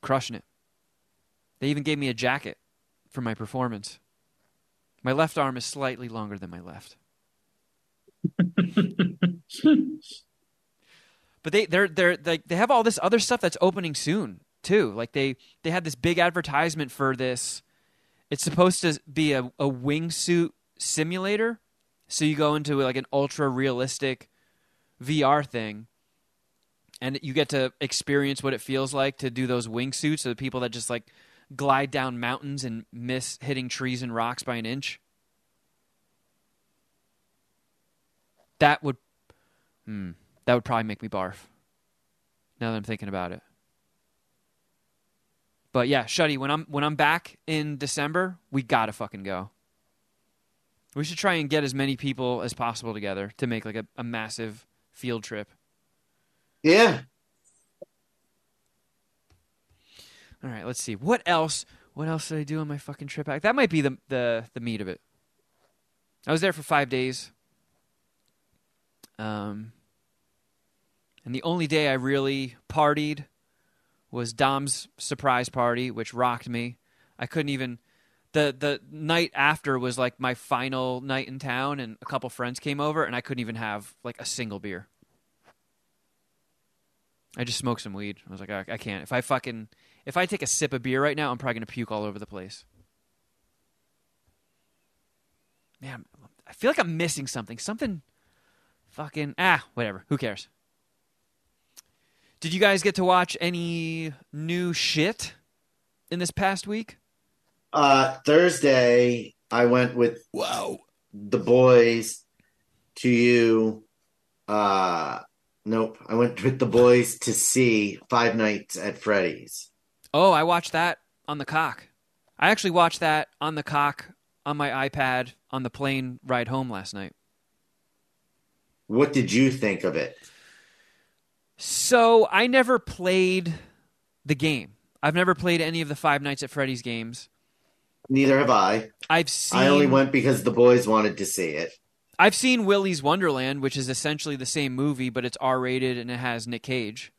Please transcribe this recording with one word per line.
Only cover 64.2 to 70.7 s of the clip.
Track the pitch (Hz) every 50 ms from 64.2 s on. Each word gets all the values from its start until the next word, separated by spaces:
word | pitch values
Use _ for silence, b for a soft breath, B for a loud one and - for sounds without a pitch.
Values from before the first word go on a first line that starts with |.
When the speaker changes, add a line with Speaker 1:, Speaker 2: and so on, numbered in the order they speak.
| 123 120 117 113 113 113 _
Speaker 1:
the | 127
meat | 117 120 113 104
of | 101 92
it. | 90 - _ _ _ _ _ _ _ _ _ _ _ _ _ _ _ _ _ _ _ _ _ _ _ _ _ -
I |
was | 151 160
there | 165 196 165
for | 160 143
five | - 160 147 143 127
days. | 131 131 127 131 127 - - - _ _ _ _ _ _ _ _ _ _ _ _ _ _ _ _ _ _ _ _ _ _ _ _ _ _ _ _ _ _ _ _ _ _ - _ _ -
Um, | 110 110 107 107 101 107 101 104 110 113 113 _ _ _ _ _ _ _ _ _ _ _ _ _ _ _ _ _ _ _